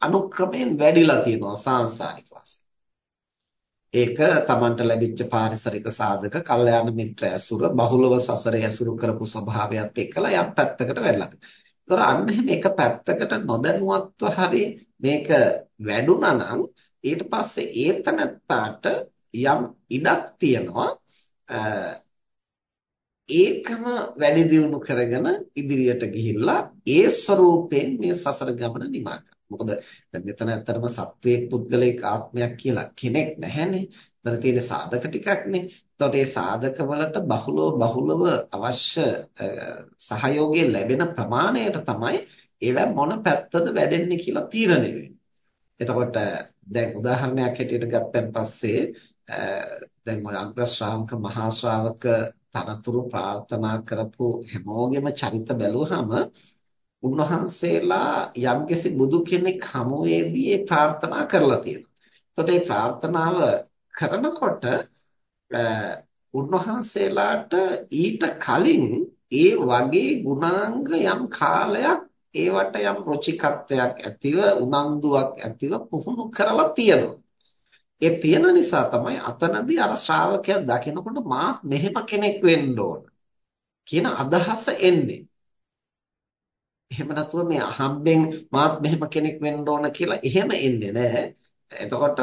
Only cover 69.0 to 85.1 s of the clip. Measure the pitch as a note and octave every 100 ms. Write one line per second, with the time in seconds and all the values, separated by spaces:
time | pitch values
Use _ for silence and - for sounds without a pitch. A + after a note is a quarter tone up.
69 | F4+ _ - C3 F3+ A3+ B2+ B2 C3+ F3
70 | C4 C4 C3+ C#3 E3 F#3+ A3 B3 C#4+ E4
71 | F#3+ B3 B3 - D3+ E3+ - G#3+ C#4+ D#4+
72 | - _ _ D#3 F3 F#3+ G3 A3 G3+ G3+
73 | E3+ C#3+ E3+ - D3 C#3+ - C3+ B2 -
74 | G#2 - C#3 E3+ G3+ G3 B2+ C#3+ D3 D3
75 | D3 C3+ C3 - A2 - C#3+ A3+ - E3
76 | - A#3+ - - D#4 D4 D#4 - A3 C#3+
77 | - - _ _ _ _ _ _ _ -
78 | D#3+ - D#3 G3+ F4+ F4 - D3+ B2 A#2+
79 | B2 C4+ - - E3+ G#3+ B3 E4 G#3 -
80 | - D#3 E3+ G3 - F#3+ C3 A#2+ D3 D#3
81 | G3+ C4+ G#3+ C3 F#3+ B3+ D3 C#3 F#3 G#3+
82 | G#3+ G3+ G#3 G3+ F3+ D#3+ C#3 A#2 F#2 D#2+
83 | - _ _ _ _ _ _ _ - D#3
84 | B3+ - C3+ F3 F3 A3+ - - F#3 E3
85 | B2